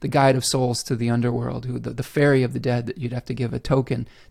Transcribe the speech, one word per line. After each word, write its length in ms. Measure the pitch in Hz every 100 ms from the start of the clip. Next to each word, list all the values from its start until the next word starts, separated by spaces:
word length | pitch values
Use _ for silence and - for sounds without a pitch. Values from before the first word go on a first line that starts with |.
the 80 | 127
guide 280 | 147 135 131
of 80 |
souls 380 | - 135 127 117
to 120 | - 120
the 120 | 117
underworld, 560 | 120 120 120 120 127
who 140 | 123 123
the, 120 | 117
the 120 | 120
ferry 400 | 127 - 143 135
of 100 | 123
the 80 | 123
dead 260 | 123 120 113
that 120 | -
you'd 160 | 120
have 100 | 123 -
to 80 |
give 200 | 123 120
a 40 | 123
token 480 | - 135 127 120 120 - -